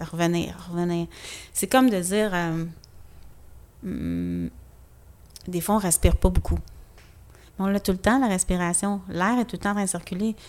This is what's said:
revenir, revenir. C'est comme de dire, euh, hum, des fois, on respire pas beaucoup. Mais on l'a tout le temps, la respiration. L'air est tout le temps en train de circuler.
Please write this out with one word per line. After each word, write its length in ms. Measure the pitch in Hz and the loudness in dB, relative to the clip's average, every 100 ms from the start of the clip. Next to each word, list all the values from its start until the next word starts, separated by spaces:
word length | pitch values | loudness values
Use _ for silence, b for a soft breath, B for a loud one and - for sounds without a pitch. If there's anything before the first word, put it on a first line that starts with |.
| 160 | -8
revenir, 440 | 165 170 170 - - - | 0 2 2 -2 -8 -8
revenir. 360 | 170 175 170 170 B B B B | -4 -2 -2 -4 B B B B
C'est 140 | - - | -6 2
comme 220 | 262 262 | 4 6
de 100 | 196 | 4
dire, 320 | 175 208 214 | 0 0 2
euh, 320 | 180 170 165 165 165 - - - - - - - - - - | 0 0 -2 -4 -8 -20 -20 -20 -20 -20 -20 -20 -20 -20 -14
hum, 680 | 190 - 82 87 87 - - - - - - - - - - - - | -8 -6 -4 -4 -4 -4 -6 -8 -20 -20 -20 -20 -20 -20 -20 -16 -6
des 140 | 175 | -4
fois, 140 | 165 214 | 2 2
on 40 | |
respire 360 | 190 156 - - | 2 4 4 4
pas 140 | 185 | 4
beaucoup. 280 | 180 - - - - - - b b - b b - | 2 2 -2 -4 -18 -20 -20 b b -20 b b -4
Mais 60 | 190 | 0
on 20 | |
l'a 120 | 202 | 0
tout 120 | 202 | 2
le 60 | 185 | 2
temps, 180 | 202 254 | 4 4
la 80 | 254 | 4
respiration. 720 | 185 - 180 175 175 202 202 185 | 2 2 2 2 0 0 -2 -4
L'air 280 | 170 190 247 | -2 2 2
est 60 | 240 | 0
tout 100 | 170 | -2
le 20 | |
temps 120 | 202 | -2
en 40 | 202 | 0
train 80 | |
de 60 | 190 | 0
circuler. 460 | 175 - 180 220 214 | -2 -4 -2 -2 -4